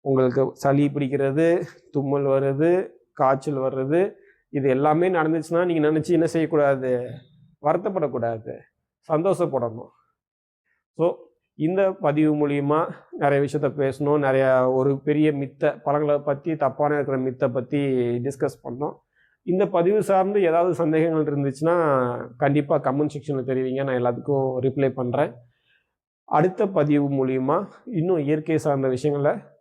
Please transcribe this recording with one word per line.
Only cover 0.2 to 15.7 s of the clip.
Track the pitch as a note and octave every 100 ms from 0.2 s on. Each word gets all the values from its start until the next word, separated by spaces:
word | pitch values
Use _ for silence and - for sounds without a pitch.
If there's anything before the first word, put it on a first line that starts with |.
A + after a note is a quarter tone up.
| B2+ C3+ C3
சளி | - C#3 C#3 C#3+
பிடிக்கிறது, | C#3 C#3 C#3 C#3 C#3 E3 F3 D#3+ - _
தும்மல் | D3 C#3 C#3+
வருது, | C3+ C3+ C#3 C3+ E3 F3 G#3 - _
காய்ச்சல் | - C3 C3+ D3+ C#3
வர்றது, | C3 C3 C3+ D#3+ G3+ - _ _ _
இது | C#3+ C3+
எல்லாமே | C3 D3+ D3+ F3+
நடந்துச்சுன்னா | F3+ D#3 D#3+ D3+ E3+
நீங்க | F3+ E3 D3+
நினைச்சு | D#3 D3+
என்ன | E3+ D#3+
செய்யக்கூடாது? | E3 D#3 D#3+ C#3+ C#3 C3 B2 B2 B2 - _ _ _
வருத்தப்படக்கூடாது, | D3 F3 G#3 F#3+ D3+ B2+ A#2 A2+ A#2 B2+ - _ _ _ _
சந்தோஷப்படணும். | D#3 F3+ F3+ E3+ C3+ A#2 A2 - _ _ _ _ _ _ _ _ _ _
So, | - D#3+ - - _ _
இந்த | - D#3 F#3+ F#3+
பதிவு | F#3+ D#3 D3+ D#3 D3+ D3
மூலியமா | C#3+ C#3+ D3+ F3 - _
நிறைய | F4+ C#3+ C#3
விஷயத்த | C#3+ D3
பேசணும், | C#3+ C#3+ C3+ C3 C#3+ D3+
நிறைய | C#3 C3+ C3+ C3 B2+
ஒரு | C3 C3 C#3
பெரிய | C#3+ D3+ D#3
மித்தை, | C#3+ C#3 - D#3+